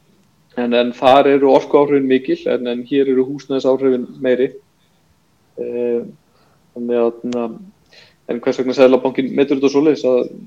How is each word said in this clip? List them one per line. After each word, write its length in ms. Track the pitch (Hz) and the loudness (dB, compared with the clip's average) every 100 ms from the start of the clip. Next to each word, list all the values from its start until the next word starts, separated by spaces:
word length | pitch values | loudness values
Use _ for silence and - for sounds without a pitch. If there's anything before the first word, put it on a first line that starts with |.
| _ _ _ _ _ - | _ _ _ _ _ -6
En, 180 | 120 120 | -2 0
en 140 | 120 | -2
þar 380 | 120 139 135 139 | 0 4 4 4
eru 180 | 139 135 | 4 4
orkuáhrifin 600 | 139 - 147 143 143 135 | 2 2 0 2 2 2
mikil, 280 | 131 131 170 | 0 0 -6
en, 220 | - 123 123 | -4 -4 -4
en 140 | 120 | -8
hér 240 | 120 143 135 | -4 -2 0
eru 160 | 127 | 0
húsnæðisáhrifin 800 | 131 143 - 135 131 131 135 127 120 - | -2 -6 -6 -4 -2 0 0 -2 -4 -6
meiri. 320 | 131 123 135 - _ _ _ _ _ _ _ _ _ - | -2 0 -2 -6 _ _ _ _ _ _ _ _ _ -14
Eh, 460 | 120 120 120 120 117 - _ _ _ _ _ 123 | -10 -6 -4 -4 -6 -18 _ _ _ _ _ -12
þannig 220 | 120 120 | -4 0
að, 220 | 117 117 | 0 -2
na, 200 | 123 120 117 113 - _ _ - - _ - | -8 -6 -8 -10 -20 _ _ -20 -20 _ -10
en 120 | 120 | -6
hvers 180 | 131 127 | -4 -4
vegna 160 | 127 | -2
Seðlabankinn 580 | 127 127 127 131 123 127 | 4 4 4 0 -4 -4
metur 240 | 120 143 139 | 0 0 2
þetta 120 | 135 | 0
svoleiðis, 300 | 139 156 139 | 2 2 2
það 160 | 127 127 - - | 0 0 -2 -10